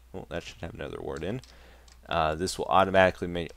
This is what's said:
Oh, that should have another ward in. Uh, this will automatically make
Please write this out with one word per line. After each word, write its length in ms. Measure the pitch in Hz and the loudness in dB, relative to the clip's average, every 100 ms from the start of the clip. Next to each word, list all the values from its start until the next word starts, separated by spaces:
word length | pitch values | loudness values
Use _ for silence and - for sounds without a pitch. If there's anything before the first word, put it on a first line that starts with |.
| _ | _
Oh, 120 | 95 - | -16 -10
that 140 | 85 | -10
should 180 | - - | -10 -12
have 120 | 82 | -12
another 260 | 85 73 50 | -10 -10 -8
ward 220 | 78 69 | -8 -6
in. 180 | 85 123 - - - - - - - | -6 -6 -8 -20 -20 -20 -20 -20 -4
Uh, 280 | 85 78 78 | 0 0 0
this 220 | 90 - | -4 -4
will 80 | - | 2
automatically 640 | 92 95 95 92 - 90 | 4 6 6 6 4 -6
make 240 | 85 82 | -6 -6